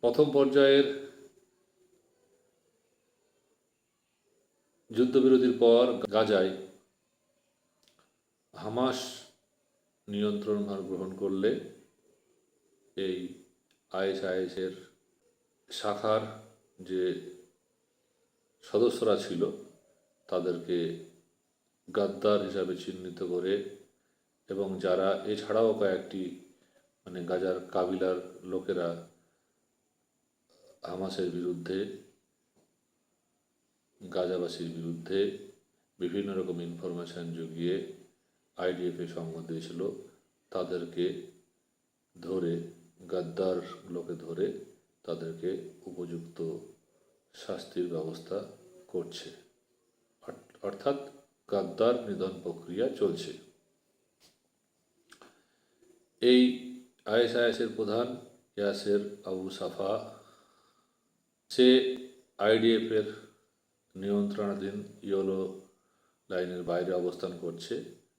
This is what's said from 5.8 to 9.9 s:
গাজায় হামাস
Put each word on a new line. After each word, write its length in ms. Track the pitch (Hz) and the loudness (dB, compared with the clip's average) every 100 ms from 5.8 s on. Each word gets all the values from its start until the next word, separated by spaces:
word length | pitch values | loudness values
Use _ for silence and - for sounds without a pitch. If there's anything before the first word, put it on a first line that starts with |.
| 123 - - | 8 2 0
গাজায় 400 | 107 107 101 92 92 - - _ _ _ _ _ _ _ _ _ _ _ _ _ _ _ _ _ | 2 4 4 4 -2 -12 -18 _ _ _ _ _ _ _ _ _ _ _ _ _ _ _ _ _
হামাস 440 | - 101 117 127 - - - - _ _ _ _ _ _ | -12 -6 0 0 0 -6 -12 -18 _ _ _ _ _ _